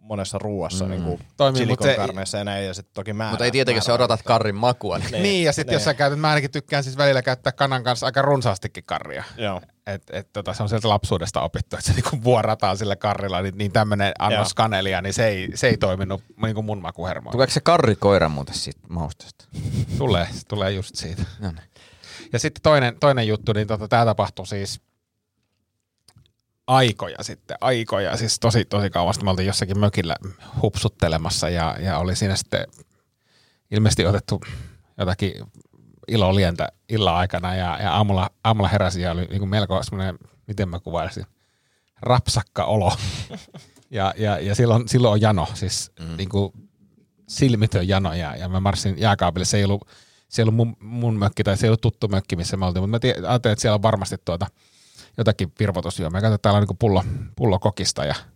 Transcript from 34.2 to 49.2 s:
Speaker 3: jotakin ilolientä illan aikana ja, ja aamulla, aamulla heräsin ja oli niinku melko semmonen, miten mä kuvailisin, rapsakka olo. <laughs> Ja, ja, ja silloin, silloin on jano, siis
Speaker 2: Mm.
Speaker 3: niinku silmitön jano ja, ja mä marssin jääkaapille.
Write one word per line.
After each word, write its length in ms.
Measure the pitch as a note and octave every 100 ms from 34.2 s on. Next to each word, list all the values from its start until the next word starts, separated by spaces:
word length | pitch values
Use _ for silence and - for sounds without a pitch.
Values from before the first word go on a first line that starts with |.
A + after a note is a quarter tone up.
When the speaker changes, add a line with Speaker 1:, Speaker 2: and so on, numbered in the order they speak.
| - G2+ - - - - _ -
Speaker 3:
jotakin 340 | F#2 F2+ G2 - - - _ _ _ _ -
ilolientä 600 | A2+ F#2 G2 F#2 E2 D#2 _ _
illan 260 | A2 F#2+
aikana 400 | E2+ F2+ F2 F2+
ja, 240 | F#2 F2+ D2+
ja 100 | G2+
aamulla, 360 | E2 G#2 F#2+ F#2 _
aamulla 240 | A2 A2 F#2+
heräsin 340 | G2 F#2 F2+
ja 100 | F2
oli 120 | E2+
niinku 220 | F2+ G2 G2
melko 360 | G#2 F#2+ F#2
semmonen, 360 | - G2 F#2+ F2 - _ -
miten 220 | G#2 F#2+
mä 120 | E2+
kuvailisin, 440 | - E2+ D#2+ - F#2 _ _ _ _ _ _ _
rapsakka 640 | - - - - - -
olo. 280 | F2 G#2+ F2+ - F#2 - -
<laughs> 60 | A3 - D3+ - _ _
Ja, 240 | A2 F#2+ F#2+
ja, 220 | G#2+ F#2
ja 140 | F#2
silloin, 340 | G#2 A#2+ A2+ A#2
silloin 240 | B2+ B2
on 80 | G#2
jano, 260 | G#2+ G2 D2
siis 380 | - F2 - - _
Speaker 2:
Mm. 160 | E2 E2
Speaker 3:
niinku 360 | G2 G2+ G2 - - _ _ _ _ _ _
silmitön 600 | - C#3 A2+ G#2+ G2+ F2+
jano 260 | F#2+ F#2+
ja, 220 | E2+ D#2 A#1+
ja 120 | F2+
mä 120 | F#2
marssin 380 | G2 G2 G2+ E2+
jääkaapille. 440 | G#2+ G2+